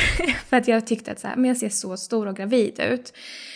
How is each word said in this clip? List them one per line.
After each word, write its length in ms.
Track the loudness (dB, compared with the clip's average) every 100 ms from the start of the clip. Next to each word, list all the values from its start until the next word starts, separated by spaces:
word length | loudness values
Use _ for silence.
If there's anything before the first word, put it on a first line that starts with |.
| 4
<laughs> 360 | 2 0 -2 2
För 100 | 4
att 120 | 6
jag 180 | 2 2
tyckte 260 | -4 -4
att 80 | -8
så 80 | -6
här, 80 | 0
men 80 |
jag 120 | 2 2
ser 120 | 0
så 280 | -4 -6 -8
stor 300 | -4 -2 -2
och 100 | -4
gravid 440 | 2 2 2 0
ut. 320 | 0 0 -4 -18 -18 -16 -16